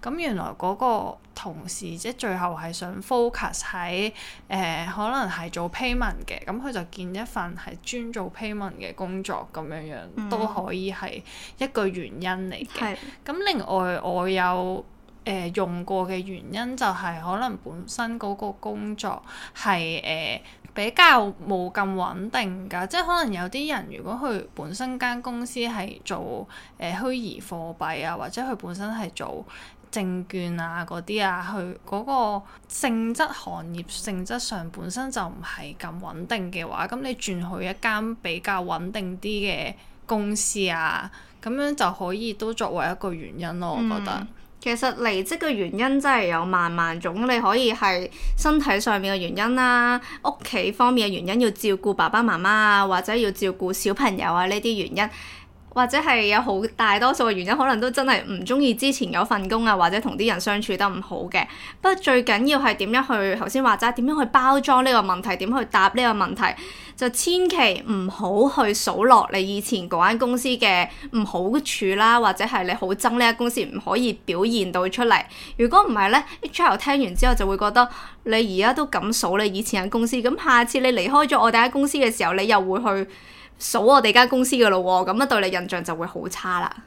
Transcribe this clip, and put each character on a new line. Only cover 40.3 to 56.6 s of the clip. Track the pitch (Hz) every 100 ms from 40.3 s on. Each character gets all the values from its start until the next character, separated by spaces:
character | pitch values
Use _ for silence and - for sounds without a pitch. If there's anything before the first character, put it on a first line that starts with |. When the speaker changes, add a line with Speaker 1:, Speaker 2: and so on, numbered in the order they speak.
| 208
Speaker 1:
司 | - 208 185
啊， | 165 160 - 190 - - -
噉 | 226 254
樣 | 285 285
就 | 185
可 | 185 180
以 | 196 226
都 | 202 220
作 | 226 214
為 | 170 151
一 | 180
個 | 196
原 | 165 92 117
因 | 170 175
咯， | 175 160
Speaker 2:
嗯。 | 226
Speaker 1:
我 | 214
覺 | 196
得。 | 190 214 - - -
Speaker 2:
其 | 247 233
實 | 262 247
離 | 233 190 190
職 | 330
嘅 | 320
原 | 233 175
因 | 196
真 | 254 277
係 | 277 254 185
有 | 165
萬 | 175 185 170 170
萬 | 165 165
種， | 170 180 247
你 | 240
可 | 214 220
以 | 247
係 | 226 202 180 185 - - -
身 | 311 302
體 | 285 196
上 | 226 202
面 | 190 196
嘅 |
原 | 175 175
因 | 220 254
啦， | 254 247 240 247 - - 277
屋 | 285
企 | - 220 180
方 | 214 240
面 | 247 208
嘅 |
原 | 175 175
因， | 220 233
要 |
照 | 202 220 190
顧 | 208
爸 | 196 165
爸 | 220
媽 | 233 170
媽 | 190
啊， | 214 214 202 196
或 | 185
者 | 185 226
要 | 214
照 | 190 190
顧 | 185 185
小 | 190 214
朋 | 208 269 190
友 | 165
啊 | 170 185
呢 | 202
啲 | 226 214
原 | 175 180
因， | 214 - - - - - -
或 | - 247
者 | 277
係 | 311 240
有 | 208 214
好 | 240 190